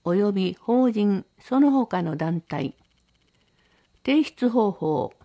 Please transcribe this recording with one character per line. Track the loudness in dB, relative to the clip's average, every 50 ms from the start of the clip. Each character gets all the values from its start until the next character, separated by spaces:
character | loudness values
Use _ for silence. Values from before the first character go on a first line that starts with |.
| _
及 | -2 0 0 0 0
び | 0 0 -2 -2 -4 -6
法 | -4 -2 0 2 2 2
人、 | 0 0 0 0 0 -2 -4 -10 _ _
そ | -8 -2 0 2
の | 4 4
他 | 4 2 0 0 -2 -4
の | -4 -4 -4
団 | -4 -4 -4 -4 -4
体。 | -6 -8 -6 -6 -6 -6 -8 _ _ _ _ _ _ _ _ _ _ _ _ _ _ _ _ _ _ _ _ _ _ _ _ _ -2
提 | 0 2 2
出 | 0 0 -2 -2 -2 0
方 | 2 2 0 0
法、 | -2 -2 -4 -2 -2 -2 -4 -6 -8 _